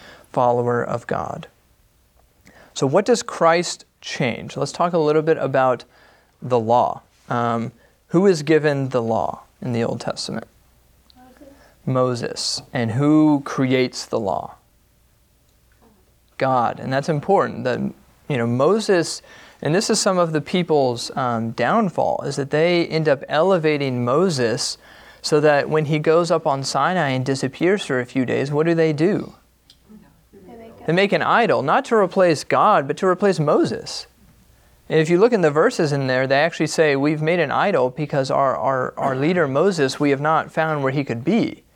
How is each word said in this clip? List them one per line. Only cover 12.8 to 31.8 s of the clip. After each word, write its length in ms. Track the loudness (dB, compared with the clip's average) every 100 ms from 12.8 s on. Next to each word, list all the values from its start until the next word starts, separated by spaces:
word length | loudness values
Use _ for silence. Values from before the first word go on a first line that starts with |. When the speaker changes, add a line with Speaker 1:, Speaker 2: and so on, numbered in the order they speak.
| -2
Speaker 1:
who 500 | 0 2 4 4 2 -2
creates 600 | -4 0 2 0 -4 -8
the 140 | -6
law? 360 | -2 -4 -6 -16 _ _ _ _ _ _ _ _ _ _ _ _ _ _ _ _ _ -4
God. 440 | -2 0 0 -4
And 100 | -4
that's 160 | -4 -2
important. 560 | -2 0 0 0 -2
That, 160 | -4 -2 -4 -8 _ _ -6
you 100 | -2
know, 80 | 0
Moses, 760 | 2 2 2 2 0 0 -6 -16 -20 -20 -8
and 120 | -2
this 160 | 0 0
is 80 | 0
some 160 | 0 0
of 160 | 0
the 80 | -2
people's, 760 | -2 -2 0 2 0 -2 -6 -4
um, 360 | -2 -2 -4
downfall, 720 | -2 0 0 0 -2 -2 -2 -6
is 100 | -6
that 140 | -2
they 360 | 0 2 2 0
end 200 | 0 0
up 160 | 0 0
elevating 760 | 0 2 2 2 0 -2 -2
Moses 760 | 0 2 2 0 0 -2 -4 -10 -16 -20 -20 -12
so 180 | 0 2
that 300 | 4 4 2
when 160 | 0 0
he 120 | 0
goes 320 | 2 2 2
up 160 | 0 0
on 160 | -2
Sinai 500 | -2 -2 0 0 0
and 140 | 0 -2
disappears 600 | -2 -4 -2 0 0 0
for 160 | -4
a 40 | -2
few 200 | -2 -2
days, 260 | -2 -2
what 140 | 0 2
do 100 | 2
they 160 | 2
do? 420 | 2 0 0 -4 -14 _ _ _ -20 _ -20 -20 _ _ -20 -20
Speaker 2:
They 100 | -20
make 300 | -20 -14 -4
Speaker 1:
They 80 |
make 180 | 0 0
an 120 | 0
idol, 400 | 2 2 2 0
not 200 | 2 0